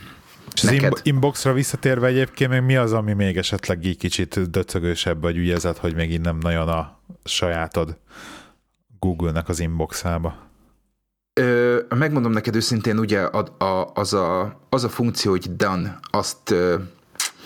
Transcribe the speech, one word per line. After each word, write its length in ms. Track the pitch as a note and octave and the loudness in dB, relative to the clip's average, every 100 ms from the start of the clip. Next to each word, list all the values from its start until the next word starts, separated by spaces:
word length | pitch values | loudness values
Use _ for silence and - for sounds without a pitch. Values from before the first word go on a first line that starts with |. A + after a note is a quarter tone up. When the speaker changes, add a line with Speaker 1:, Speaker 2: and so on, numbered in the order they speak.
| - - - - - | -20 -20 -20 -20 -10
Speaker 1:
És 80 | - | 0
az 60 | - | 2
Speaker 2:
Neked. 140 | C3+ | 4
Speaker 1:
inbo-, 180 | C3+ - | 2 0
inboxra 500 | - C3+ C#3+ C#3 C3+ | 2 2 2 2 0
visszatérve 540 | C3 C3+ - C3+ B2+ B2+ | 2 0 0 0 2 2
egyébként, 440 | C3 C3 - C3 | 2 0 0 2
még 100 | B2+ | 2
mi 160 | B2+ C3 | 4 4
az, 160 | A#2 | 4
ami 200 | A2+ G#2+ | 2 2
még 240 | G2+ G2+ F2+ | 2 2 2
esetleg 480 | F#2 G2+ - F2+ | 0 -2 -2 -2
így 120 | F2 F2 | -2 -2
kicsit 540 | F2+ - F2+ - F#2 | -2 -2 -2 -2 0
döcögősebb, 720 | E2+ F2+ F#2 E2+ E2+ - E2 | 0 -2 -2 -2 -2 -2 0
vagy 160 | E2+ E2+ | 0 0
úgy 80 | F2 | 0
érzed, 300 | E2+ F2 E2 | 0 0 -2
hogy 180 | F2 | -2
még 180 | E2 E2 | -2 0
így 80 | E2 | 0
nem 180 | E2+ E2 | 0 -2
nagyon 300 | E2+ E2 D#2+ | 0 0 0
a 320 | E2 D#2+ - - - | -2 -4 -12 -20 -16
sajátod 720 | - - F2+ E2 D#2+ - D#2+ D#2+ _ - - - - _ _ _ _ G2+ | -8 -2 -2 -2 -2 -2 -4 -6 _ -20 -20 -20 -20 _ _ _ _ -6
Google-nek 500 | F#2+ E2 E2+ D#2+ E2 | -4 0 -2 -2 -2
az 120 | E2+ | -2
inboxába? 760 | E2 E2 D#2+ - F2 E2 E2 - - _ _ _ _ _ _ _ _ | -2 -2 -4 -4 -4 -4 -4 -8 -16 _ _ _ _ _ _ _ _
Speaker 2:
Ö, 460 | - B2+ A#2+ B2 A#2+ A#2+ | 0 2 4 4 2 0
megmondom 440 | A#2+ D#3 D3 A#2 | 0 0 2 2
neked 240 | A2 A2 A2 | 0 0 0
őszintén, 420 | A2+ A#2 A2 G#2+ | 0 0 2 0
ugye 220 | A2 G#2 | 2 2
a, 440 | F2+ G#2 G2 - | 2 0 -4 -2
a, 260 | G2 F#2+ - | 0 0 -2
az 180 | - G2+ | -4 0
a, 460 | G2+ F2 F#2 G2+ - _ | 0 0 0 -2 -8 _
az 160 | C3 | -2
a 40 | A#2+ | 0
funkció, 420 | - A#2+ - G#2+ | 0 -2 0 0
hogy 260 | F#2 F#2+ F#2 | 0 -2 -2
done, 420 | G#2 F#2 F2 - - | 0 0 -4 -8 -4
azt, 400 | G#2 G2+ - - | -4 -2 -6 -2
ö, 260 | F#2 F2+ E2+ F#2 - _ - - - | 2 2 0 -4 -16 _ -10 -8 -10